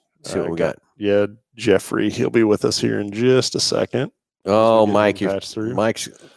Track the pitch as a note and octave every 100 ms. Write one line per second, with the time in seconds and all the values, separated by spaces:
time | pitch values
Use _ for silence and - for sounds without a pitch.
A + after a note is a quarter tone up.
0 | _ _ - F2+ - E2 D#2 - _ -
1 | G2+ G2+ G2+ A2 _ A2+ A#2 F#2+ - A2+
2 | G#2+ - B2 A#2+ G#2+ G#2 A2+ - A#2 G#2+
3 | G#2 G2+ B2+ B2+ - - - - - A#2+
4 | D#3 _ _ _ F#2+ G#2+ A2+ A2+ G#2 G#2
5 | G#2 G2 G2 G2 - A2 A2 B2+ A2 -
6 | A2+ - -